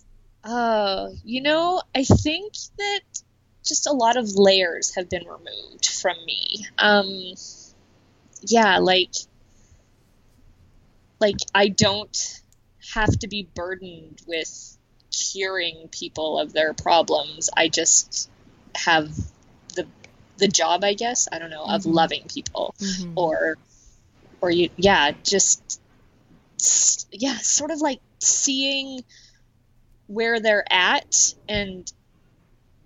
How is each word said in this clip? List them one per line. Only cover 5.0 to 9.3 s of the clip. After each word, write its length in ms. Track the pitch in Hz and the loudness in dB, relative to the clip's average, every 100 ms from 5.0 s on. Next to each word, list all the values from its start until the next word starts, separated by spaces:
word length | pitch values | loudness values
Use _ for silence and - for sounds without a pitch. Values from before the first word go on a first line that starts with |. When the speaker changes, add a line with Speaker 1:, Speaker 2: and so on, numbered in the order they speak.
| 180 | -6
Speaker 1:
been 160 | 180 170 | -8 -8
removed 600 | - - 104 - - - | -16 -16 -16 -18 -4 -4
from 300 | - 190 170 | -2 -4 0
me. 400 | 165 104 - 214 208 - | 0 0 -4 -6 -6 4
Um, 560 | 208 208 190 190 185 190 - - - _ _ _ _ _ _ - | 6 6 4 -4 -12 -14 -18 -18 -20 _ _ _ _ _ _ -16
yeah, 360 | 196 226 214 180 | 2 4 6 4
like, 340 | 180 185 180 - - | 4 4 2 -4 -14